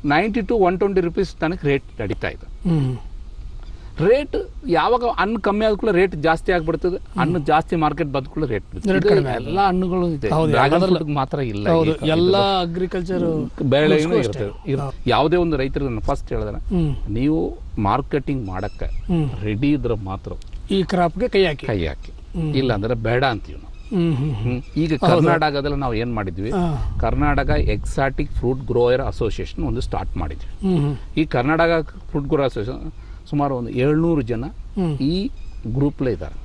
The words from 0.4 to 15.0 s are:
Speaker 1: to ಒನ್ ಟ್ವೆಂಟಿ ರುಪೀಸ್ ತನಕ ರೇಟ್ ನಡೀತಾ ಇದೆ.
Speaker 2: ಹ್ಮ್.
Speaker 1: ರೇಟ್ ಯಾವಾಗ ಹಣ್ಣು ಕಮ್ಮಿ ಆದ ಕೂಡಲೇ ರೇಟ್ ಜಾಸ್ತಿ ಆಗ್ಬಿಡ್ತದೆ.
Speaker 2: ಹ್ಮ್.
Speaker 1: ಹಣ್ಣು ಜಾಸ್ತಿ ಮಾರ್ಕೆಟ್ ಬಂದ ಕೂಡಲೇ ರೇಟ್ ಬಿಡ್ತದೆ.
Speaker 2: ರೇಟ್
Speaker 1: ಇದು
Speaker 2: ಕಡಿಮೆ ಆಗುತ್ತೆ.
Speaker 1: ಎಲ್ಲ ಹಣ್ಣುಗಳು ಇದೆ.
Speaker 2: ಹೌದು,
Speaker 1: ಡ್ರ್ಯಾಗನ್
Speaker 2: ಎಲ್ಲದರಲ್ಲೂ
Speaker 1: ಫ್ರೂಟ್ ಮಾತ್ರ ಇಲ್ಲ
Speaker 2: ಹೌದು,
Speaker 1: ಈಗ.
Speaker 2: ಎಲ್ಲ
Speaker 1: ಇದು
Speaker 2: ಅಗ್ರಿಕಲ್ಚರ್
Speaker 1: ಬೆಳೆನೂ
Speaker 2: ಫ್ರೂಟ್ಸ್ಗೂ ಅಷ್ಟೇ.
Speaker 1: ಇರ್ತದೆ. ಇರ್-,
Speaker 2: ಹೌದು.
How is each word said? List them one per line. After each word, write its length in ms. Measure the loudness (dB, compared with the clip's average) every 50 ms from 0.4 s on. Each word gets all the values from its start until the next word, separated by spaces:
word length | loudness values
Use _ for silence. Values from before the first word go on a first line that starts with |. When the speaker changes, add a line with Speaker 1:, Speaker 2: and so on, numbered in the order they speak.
Speaker 1:
to 120 | 0 2
ಒನ್ 260 | 4 4 4 4 4 2
ಟ್ವೆಂಟಿ 220 | 0 2 2 2
ರುಪೀಸ್ 360 | 2 2 0 -2 -2 -2 -2
ತನಕ 280 | -4 -2 -2 -2 0 0
ರೇಟ್ 360 | 0 0 0 -2 -6 -8 -6
ನಡೀತಾ 280 | -4 -4 -4 -4 -4 -6
ಇದೆ. 400 | -6 -8 -14 -14 -14 -4 0 0
Speaker 2:
ಹ್ಮ್. 300 | 2 2 2 0 -4 -6 -10 -12 -12 -12 -12 -12 -12 -12 -12 -12 -12 -12 -12 -12 -14 -14 -14 -14 -6 0 4 4
Speaker 1:
ರೇಟ್ 420 | 4 4 2 -2 -4 -6 -6 -6 -10 -10 -2 0
ಯಾವಾಗ 360 | 2 2 4 4 2 2 2
ಹಣ್ಣು 360 | 0 0 0 0 0 0 0
ಕಮ್ಮಿ 260 | 0 0 0 2 2
ಆದ 80 | 2 2
ಕೂಡಲೇ 260 | 2 0 2 4 4
ರೇಟ್ 160 | 4 2 0
ಜಾಸ್ತಿ 360 | 0 2 2 2 2 2 0
ಆಗ್ಬಿಡ್ತದೆ. 440 | 0 2 2 0 -2 0 0 -2 -2
Speaker 2:
ಹ್ಮ್. 240 | -2 -8 -6 -2 0
Speaker 1:
ಹಣ್ಣು 180 | 0 2 0 0
ಜಾಸ್ತಿ 380 | 2 4 4 4 4 2 0
ಮಾರ್ಕೆಟ್ 320 | 0 2 0 0 -2 -4 -2
ಬಂದ 180 | -2 -4 -4
ಕೂಡಲೇ 220 | -4 -4 -4 -2 -2
ರೇಟ್ 160 | -2 -4 -4 -6
ಬಿಡ್ತದೆ. 200 | -12 -4 0 2
Speaker 2:
ರೇಟ್ 140 | 2 4 4
Speaker 1:
ಇದು 80 | 6 4
Speaker 2:
ಕಡಿಮೆ 160 | 4 4 2
ಆಗುತ್ತೆ. 200 | -2 -4 -4 -2
Speaker 1:
ಎಲ್ಲ 100 | 0 2
ಹಣ್ಣುಗಳು 480 | 2 4 2 2 0 0 0 0 0 0
ಇದೆ. 220 | 0 -2 0 0
Speaker 2:
ಹೌದು, 160 | 2 2 4
Speaker 1:
ಡ್ರ್ಯಾಗನ್ 260 | 4 4 4 4 4
Speaker 2:
ಎಲ್ಲದರಲ್ಲೂ 240 | 4 4 4 4 4
Speaker 1:
ಫ್ರೂಟ್ 160 | 2 2 -2
ಮಾತ್ರ 260 | 0 -2 -2 -2 -2 -4
ಇಲ್ಲ 300 | -2 -2 -2 -2 2 2
Speaker 2:
ಹೌದು, 220 | 4 4 4 2
Speaker 1:
ಈಗ. 60 | 0 0
Speaker 2:
ಎಲ್ಲ 340 | 0 2 2 4 4 4 4
Speaker 1:
ಇದು 360 | 4 4 2 2 0 0 -2
Speaker 2:
ಅಗ್ರಿಕಲ್ಚರ್ 760 | -2 -4 -4 -2 -2 -4 -2 -2 -2 0 0 0 0 -2 -2 -4 -6 -2
Speaker 1:
ಬೆಳೆನೂ 260 | 0 2 4 4 6 6
Speaker 2:
ಫ್ರೂಟ್ಸ್ಗೂ 300 | 6 4 4 2 2 2
ಅಷ್ಟೇ. 260 | 2 0 -2 -2 -4
Speaker 1:
ಇರ್ತದೆ. 260 | -6 -6 -8 -4 -4
ಇರ್-, 100 | -2 -2
Speaker 2:
ಹೌದು. 300 | -2 -6 -8 -4